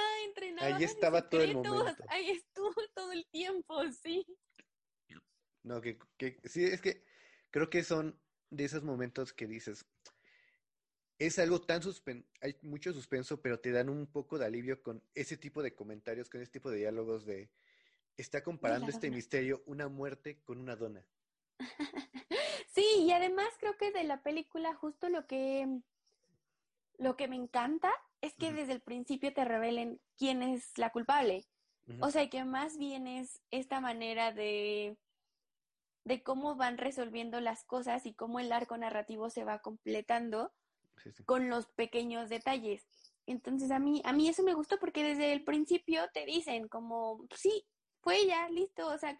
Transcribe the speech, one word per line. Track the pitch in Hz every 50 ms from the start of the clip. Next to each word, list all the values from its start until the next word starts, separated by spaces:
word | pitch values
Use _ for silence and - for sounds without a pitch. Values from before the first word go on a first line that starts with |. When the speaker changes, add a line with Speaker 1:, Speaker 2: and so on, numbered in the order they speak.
| 415 427 427 427 427
Speaker 1:
entre | 403 403 381 370 370 339 339
Speaker 2:
Ahí | 135 139 143
Speaker 1:
navajas | 143 165
y | -
Speaker 2:
estaba | 440 - 170 160 160 170 165 -
todo | 160 160 160
el | 151
Speaker 1:
secretos. | 143 127 123 -
Speaker 2:
momento. | 123 135 156 - 294 - - -
Speaker 1:
Ahí | 320 381 359 370
estuvo | 381 339 - _ - 392 403 415 339 453 427 - _
todo | 381 381 359
el | 359 339 320 -
tiempo, | - 320 359 381 392 359 - - 320 285 339 294
sí. | 247 - - 330 330 381 349 - 370 - _ _ _ - - _ _ _ _ _ _ _ _ - - 80 - _ _ _ _ _ _ _ -
Speaker 2:
No, | 117 120 117
que, | 113 117 110 - - - _
que, | - 135 127 127 - -
sí, | 123 - 170 180
es | 185 185 180
que | - 190 - - - _ - - - - - _ _ _
creo | - 147 160 160
que | 170 175 165
son | - 170 156 156 107 - - _ _ _ _ _ _
de | 151 143 143
esos | 131 147 151 147
momentos | 151 131 123 123 120 - 135 131 - -
que | - 117
dices, | 107 110 113 - 107 101 - - _ _ _ - - - _ _ _ _ _ _ _ _ _ _ _ _ _ _ _ _ _ _ _ _ -
es | 151 165 - 190
algo | 170 170 180 170
tan | 175 - 165 170
suspen-, | 160 196 180 - - 139 123 120 - _ - _
hay | 135 143 139 - 147
mucho | 151 143 147 - 185 165
suspenso, | 135 120 - 135 127 127 - 151 -
pero | - 123 120 117
te | - 123
dan | 123 123 127 139
un | 143 147 143
poco | 143 - 147 135 - 160 147
de | 120
alivio | 107 117 120 123 131 135 -
con | - 123 113 110 - _ -
ese | 147 131 - 160
tipo | - - 143 - 151
de | 143 120 -
comentarios, | - 104 107 107 107 - 117 113 123 117 -
con | - 123
ese | 123 -
tipo | - 123 - 135
de | 110 104
diálogos | 107 107 110 113 113 113 113 110 104
de, | 107 98 95 104 - _ _ _ _ _ _ _ _ _ _ _ _ _
está | - 127 - - 139 -
Speaker 1:
De |
Speaker 2:
comparando | 175 170 143 - 113 117 127 143 -
Speaker 1:
la |
Speaker 2:
este | - - 156
Speaker 1:
dona. | 143 127
Speaker 2:
misterio, | 120 - - 147 135 131 131 135 135 -
una | 143 139 143 147
muerte | 139 139 135 139 139 135 - - 147 147 - _
con | - 120 123
una | 127 127 117
dona. | 110 117 110 104 92 - _ _ _ _ _ _ _ _ _ _ -
Speaker 1:
<laughs> | 254 - - - 294 - - - - - - 254 - - 339 523 605 640 622 523 - - -
Sí, | 370 415 427 440 392
y | 320 349
además | 349 349 359 370 381 392 403 466 - -
creo | 440 415 403
que | - 403 403
de | 403 359 330
la | 294 277 269 -
película | 294 302 330 311 - - 330 330 330 311
justo | - 302 302 294 _ 359 349
lo | 349 320 311
que, | - 262 262 269 269 269 269 269 269 262 247 - _ _ _ _ _ _ _ _ _ _ _ _ _ _ _ _ _ _ _ _ _ _
lo | - 254 262 254
que | - 277
me | 254 262
encanta | 247 247 - - 247 240 269 311 320 - 370 494 - - _ _ _
es | - 302 -
que | - 330 320
Speaker 2:
Ujú. | 302 302
Speaker 1:
desde | 285 262 254
el | 247
principio | - - 240 247 247 - 277 269 277 277 -
te | 285 262
revelen | 240 226 220 226 233 233 233 233 233 - - _ _ _
quién | - 269 269 262 254 247
es | 262 254 240 - - -
la | 233 233 226
culpable. | - 233 233 - 285 294 254 208 185 190 - _ _ _ _ _ _ _ _
Speaker 2:
Ujú. | 113 117 123 262
Speaker 1:
O | 294
sea, | 285 311 285 -
que | 254 262 262
más | 262 262 269 294 311 311
bien | 302 285 277 269 262 254
es | 254 254 254 254 - - - _ _
esta | 247 262 262 - 277 269
manera | 262 247 - 226 226 226 226 226 226 226
de, | 220 214 214 208 208 208 208 208 208 208 208 208 214 - _ _ _ _ _ _ _ _ _ _ _ _ _ _ _ _ _ _ _ _ -
de | 226 254 247 -
cómo | 262 262 262 285 294 294
van | 262 254 247 240
resolviendo | 247 247 277 277 269 240 226 226 233 233 233 233 240
las | 240 226 233 - -
cosas | - 247 247 247 247 233 254 -
y | 233 214
cómo | - 233 226 233 247
el | 247 233
arco | 233 240 240 - 240
narrativo | 233 233 226 220 214 208 - 220 214 220 233
se | - 240 214
va | 214 214 208
completando | - 220 220 - - 220 214 214 214 - 233 233 240 226 214 220 254 370 - _ _ _ _ _ _ _ _
Speaker 2:
Sí, | - - 107
sí. | - - 104
Speaker 1:
con | - 254 254 254 247
los | 240 240 220
pequeños | - _ - 233 226 - 240 240 233 233 233 233 214
detalles. | 233 226 - 269 269 254 220 208 202 - - _ _ _ - - _ _ _
Entonces, | - 254 247 - 247 269 262 269 262
a | 269 269
mí, | 277 294 294 285 -
a | - 277
mí | 294 311 330
eso | 330 - 370
me | 381 339
gustó | 302 302 - 403 381
porque | 381 359 - 302 302
desde | 302 294 285 294 294 285
el | 285 294
principio | 285 302 302 302 - 349 339 - 330 320 320 349 - -
te | 302 294
dicen | 277 311 339 320 294 240 226 220
como, | 214 - 226 233 226 233 233 226 220 220 220 240 - -
"Sí, | - - 392 440 403 - _ _ _ _ _ _ _
fue | - 349 359 415
ella, | 403 381 339 330 339 339
listo, | 339 339 392 392 _ - 330
o | 311 294
sea, | 311 311 294 285